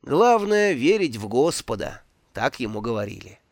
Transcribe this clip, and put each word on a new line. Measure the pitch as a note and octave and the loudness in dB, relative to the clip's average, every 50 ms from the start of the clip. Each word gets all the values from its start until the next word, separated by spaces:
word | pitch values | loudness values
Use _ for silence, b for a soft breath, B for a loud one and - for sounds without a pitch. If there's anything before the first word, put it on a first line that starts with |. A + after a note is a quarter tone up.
| - | -4
Главное — | - C3+ E3 A3 B3 A#3+ A3+ G3+ G3+ G#3 G#3 G#3 G3+ F3+ | 0 2 4 6 6 4 4 2 2 2 2 2 2 0
верить | B2+ A#2+ D#3 G#3 A3 F#3+ D#3 A#2 A2+ | 2 2 2 4 4 2 -2 -4 -6
в | G2+ G2+ | -8 -2
Господа, | G#2 B2 C#3+ E3+ - - - - A2+ G#2+ - - - - _ _ _ _ _ _ | 0 2 2 2 0 -4 -6 -6 -6 -6 -6 -8 -10 -14 _ _ _ _ _ _
так | _ F#2 A2 C#3 - - | _ -4 -4 -4 -4 -4
ему | B2 G#2 A2 G#2+ | -8 -6 -6 -6
говорили. | G#2+ A#2 A#2 G#2+ G#2 G2+ - F#2+ E2 - - _ _ _ | -6 -4 -4 -4 -6 -8 -10 -14 -18 -20 -20 _ _ _